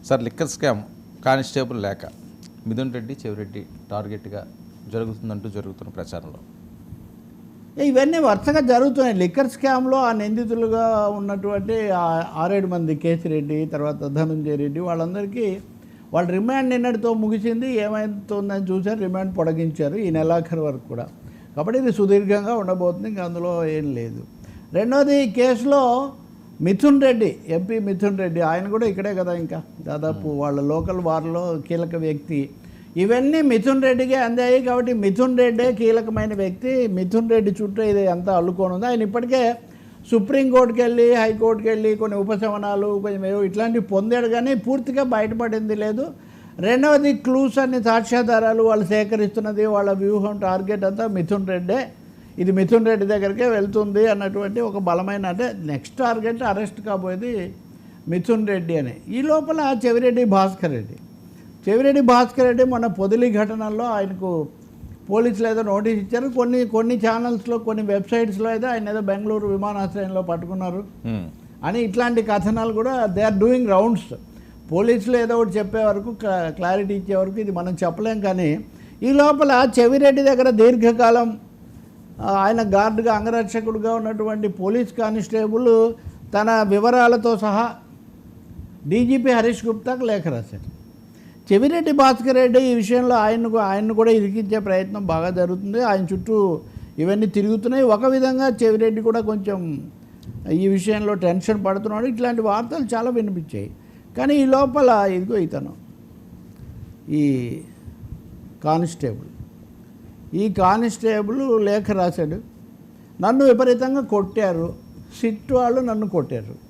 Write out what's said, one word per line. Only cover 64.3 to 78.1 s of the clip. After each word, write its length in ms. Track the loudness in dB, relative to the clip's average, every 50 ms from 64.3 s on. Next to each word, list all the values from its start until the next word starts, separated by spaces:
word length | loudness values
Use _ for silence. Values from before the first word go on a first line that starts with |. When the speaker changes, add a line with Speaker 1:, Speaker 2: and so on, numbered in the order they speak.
| -4 -4 -4 -6 -10 -20 -20 -20 -20 -20 -20 -20 -20 -20 -8 -2
Speaker 2:
పోలీసులు 380 | 0 2 2 2 0 0 -2
ఏదో 140 | -2 0 -2
నోటీస్ 420 | -2 -2 -2 0 0 0 -2 -2 -4
ఇచ్చారు. 300 | -4 -4 -4 -4 -2 -2
కొన్ని, 320 | -2 0 0 2 0 0
కొన్ని 320 | 0 0 0 0 0 0
ఛానల్స్లో, 600 | 0 0 0 0 0 -2 -2 -4 -4 -4 -4 -6
కొన్ని 260 | -4 -4 -4 -4 -4 -2
వెబ్సైట్స్లో 680 | -2 -2 -2 -2 -2 0 0 0 -2 -2 -4 -2 -2
అయితే 180 | -2 -2 -2
ఆయన 220 | -2 -4 -4 -4 -4
ఏదో 100 | -4 -4
బెంగళూరు 480 | -2 -2 -4 -2 -2 -4 -4 -2 -2
విమానాశ్రయంలో 760 | -2 -2 -2 -2 -4 -4 -4 -6 -4 -4 -6 -6 -4 -4 -4
పట్టుకున్నారు 600 | -2 -2 -4 -6 -6 -8 -8 -6 -6 -6 -6 -8 -10 -12 -18 -12 -8
Speaker 1:
Hmm. 220 | -6 -6 -6 -8 -10 -14 -18 -20 -20 -18 -8 -6
Speaker 2:
అని 160 | -4 -2 -2
ఇట్లాంటి 420 | -2 -2 0 0 0 0 0 0
కథనాలు 520 | 0 0 0 0 0 0 -2 0 -2 -2 -2
కూడా 320 | -2 -2 -2 0 0 -2
they 240 | -2 0 0 0 2
are 160 | 2 4 4
doing 240 | 4 4 2 2 4
rounds. 480 | 4 4 4 4 2 0 -2 -8 -14 -16 -16 -20 -20 -20 -20 -20 -20 -20 -10 -4
పోలీసులు 460 | 0 0 4 4 2 2 2 0 0
ఏదో 200 | 2 2 2 2
ఒకటి 120 | 2 2 0
చెప్పే 360 | 0 -2 -4 -2 -2 0 2
వరకు, 260 | 2 0 0 -4 -8
క్లా-, 380 | -10 -6 -4 -2 -2 0 -2 -4
క్లారిటీ 440 | -4 -4 -2 0 0 0 0 -2 -4
ఇచ్చే 220 | -4 -4 -2 0
వరకు 240 | 0 0 0 -2 -4
ఇది 120 | -4 -4
మనం 260 | -4 -4 -4 -4 -4 -2 -2
చెప్పలేం. 380 | -2 -2 -2 -4 -4